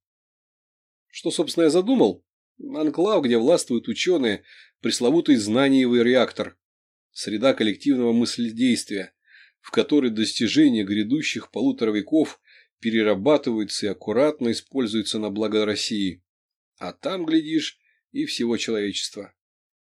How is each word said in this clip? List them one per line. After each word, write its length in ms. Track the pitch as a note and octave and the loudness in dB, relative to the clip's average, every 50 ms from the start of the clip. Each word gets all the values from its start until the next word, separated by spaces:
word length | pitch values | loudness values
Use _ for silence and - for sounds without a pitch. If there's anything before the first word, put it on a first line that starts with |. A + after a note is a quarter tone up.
| _ _ _ _ _ _ _ _ _ _ _ _ _ _ _ _ _ _ _ _ _ | _ _ _ _ _ _ _ _ _ _ _ _ _ _ _ _ _ _ _ _ _
Что, 220 | _ - - - E3+ | _ -20 -10 -8 -6
собственно, 360 | D3+ - E3 C#3 - E3+ E3 | -4 -2 -4 -2 0 2 2
я 40 | D3+ | 4
задумал? 560 | D3+ F3+ F#3+ A3+ C4+ A3+ C#3 G2+ - - _ _ _ _ _ _ _ - | 4 2 2 2 4 4 4 2 2 -2 _ _ _ _ _ _ _ -18
Анклав, 640 | - C#3 C3+ D3+ D#3 D3+ C#3 D#3+ F3 G#3 G#3+ F3 C#3+ | -16 -12 -8 -4 -4 -4 0 0 0 2 2 2 2
где 140 | A#2+ A#2+ | 2 2
властвуют 500 | A2+ A2+ C#3+ F3 D#3 - - B2 A2+ - | 2 4 4 2 2 2 -2 -4 -4 -4
учёные, 560 | - G#2+ - - F3+ F3+ D3+ B2+ A2+ G2 - - _ - - - _ _ _ | -6 -6 -4 0 0 0 2 2 0 -2 -2 -6 _ -20 -20 -20 _ _ _
пресловутый 540 | - A2+ - - A#2+ A#2+ D3+ E3+ E3 - C#3+ | -4 -4 -2 0 0 2 2 2 4 4 4
знаниевый 680 | A2+ G2+ G#2 G#2+ B2+ C#3 C#3 C3+ C3 C3 A#2+ A#2+ A#2+ A#2 | 4 4 0 2 2 4 4 4 4 4 4 4 4 4
реактор. 540 | B2 B2+ B2+ A2+ - - - G#2 - - _ _ _ _ _ _ _ _ _ _ _ | 4 4 4 2 2 -2 -8 -10 -10 -12 _ _ _ _ _ _ _ _ _ _ _
Среда 420 | _ - - G2+ G#2+ G#2+ A#2+ C3+ B2+ | _ -12 -10 -8 -6 0 2 2 2
коллективного 580 | - A#2 G#2+ F#2+ - - C#3+ C3+ B2+ A#2+ A#2 | 2 0 -2 -2 -2 -2 0 0 2 2 2
мыследействия, 1000 | A#2 A#2+ A#2+ - - - A#2+ A2+ A2 A2+ C3 B2+ A#2 - - - G#2+ G2 F#2 - _ _ _ _ - - - _ _ _ | 2 2 0 0 -2 -6 -6 -6 -2 0 2 2 2 0 -2 -8 -8 -10 -10 -12 _ _ _ _ -20 -20 -20 _ _ _
в 120 | _ - | _ -2
которой 400 | - A#2 G#2+ - D3+ D3 C3 B2 | 0 0 0 2 2 2 2 0
достижения 720 | A2 G#2+ A2 G2+ - - A#2+ G2+ G2+ C#3+ D#3 C#3 A#2+ A2 G2+ | 0 -2 -2 -2 -2 -2 -2 0 4 4 4 4 4 2 -2
грядущих 680 | F#2+ G#2 G#2+ G#2+ G#2+ C3+ - B2 - - A2+ - - | -2 -2 -2 -2 -2 -2 -2 -2 -6 -6 -8 -10 -10
полутора 400 | _ G#2 B2 C#3 - - A#2 A2 | _ -2 -2 -2 -2 -2 -2 -2
веков 500 | G#2+ G#2 G2+ - D3+ D#3+ C#3+ - - _ _ _ _ _ _ _ _ _ | -2 -2 -2 0 0 0 0 0 -4 _ _ _ _ _ _ _ _ _
перерабатываются 1080 | - A2+ A2 A2+ G#2+ G#2+ G2+ F#2+ G2+ C#3+ D3+ C#3+ - B2+ A2+ A2 G#2 F#2+ - - G#2+ | -6 -2 0 2 2 2 0 2 2 2 2 2 0 -2 -2 -2 -4 -6 -6 -6 -6
и 20 | G2+ | -6
аккуратно 600 | F#2 - - G#2 G#2+ A#2+ D3 D3+ D3+ - B2+ A#2 | -6 -6 -6 -2 0 2 2 2 0 -2 -2 -2
используются 680 | A2+ - - _ - C3+ B2 G#2+ G#2+ A2 G2+ - - | -2 -4 -8 _ -4 -4 -2 -2 -2 -4 -4 -4 -4
на 120 | A2 G#2+ G#2 | -4 -4 -4
благо 360 | G2+ G#2 A2 G#2 G#2+ G#2+ G#2+ | -4 -4 -2 0 0 0 0
России. 580 | G#2+ G2+ G2 - - A#2 G#2 G2 F#2 E2 - _ _ _ _ _ _ _ _ _ _ _ | 0 -2 -4 -4 -4 -4 -4 -4 -4 -6 -8 _ _ _ _ _ _ _ _ _ _ _
А 160 | _ - F2+ - | _ -14 -14 -14
там, 320 | _ - C#3+ F#3+ F#3 E3 | _ -8 -6 -6 -4 -2
глядишь, 540 | D#3 D#3+ D#3+ D3+ D3+ D#3+ D#3 D3 - - _ _ _ _ _ _ _ | 0 0 0 0 0 -2 -2 -4 -4 -10 _ _ _ _ _ _ _
и 140 | - C#3 D#3 | -8 -6 -6
всего 320 | - - - A#2+ A#2 A#2 | -6 -4 -4 -2 -2 -2
человечества. 760 | G#2+ - - A2+ G#2+ G#2 G2+ F#2 - - - - G#2 G2 G2 _ _ _ _ _ _ _ _ _ _ _ | -2 -2 -4 -2 -2 -4 -4 -4 -6 -8 -8 -10 -14 -16 -18 _ _ _ _ _ _ _ _ _ _ _